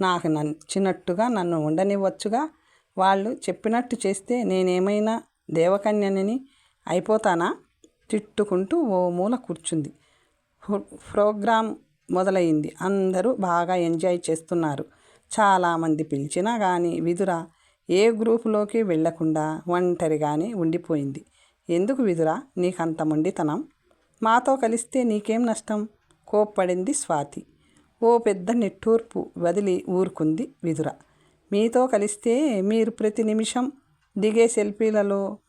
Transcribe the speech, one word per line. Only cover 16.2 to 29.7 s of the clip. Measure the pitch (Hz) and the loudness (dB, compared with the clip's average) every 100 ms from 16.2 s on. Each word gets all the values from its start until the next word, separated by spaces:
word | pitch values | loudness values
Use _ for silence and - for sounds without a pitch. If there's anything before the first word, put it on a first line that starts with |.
| 143 - 202 233 | -4 -2 -2 0
గానీ | 196 175 175 170 | 0 0 -2 -2
విదుర | 160 175 190 170 160 _ _ _ - | -2 -2 -2 -2 -6 _ _ _ -2
ఏ | 180 220 | 2 4
గ్రూపులోకి | 220 226 226 233 214 208 226 | 2 0 0 0 0 0 0
వెళ్లకుండా | 214 160 165 165 160 156 151 156 175 | 0 2 0 0 -2 0 -2 -4 -2
ఒంటరిగానే | 175 180 175 165 151 151 151 190 | 0 0 0 0 0 0 -2 -2
ఉండిపోయింది. | 220 160 170 170 156 139 135 - _ _ _ - | -2 -2 -2 -2 -4 -4 -8 -14 _ _ _ -4
"ఎందుకు | 170 202 269 | -2 0 0
విదుర | 226 165 156 175 - - | 0 2 0 0 -6 -4
నీకంత | 180 180 165 160 | -2 -2 -4 -2
మొండితనం? | 156 156 165 190 156 165 311 _ _ _ _ _ | -2 0 0 -2 -2 -2 -6 _ _ _ _ _
మాతో | 226 233 247 269 | 2 2 4 0
కలిస్తే | 226 233 - 262 | 0 -2 -2 -2
నీకేం | 240 208 208 226 240 | 0 0 0 0 0
నష్టం?" | 220 - 208 214 - _ _ - | -2 -4 -6 -6 -10 _ _ -2
కోప్పడింది | 208 208 208 185 180 190 | 0 2 0 0 0 -2
స్వాతి. | 294 - 160 143 - - _ _ _ _ _ | -4 -2 -2 -2 -10 -18 _ _ _ _ _
ఓ | 233 233 | 4 4
పెద్ద | 233 196 180 | 2 -2 0
నిట్టూర్పు | 240 202 - 220 226 233 185 - - | 0 0 -2 0 2 0 -8 -8 -4
వదిలి | 170 185 202 | -2 0 0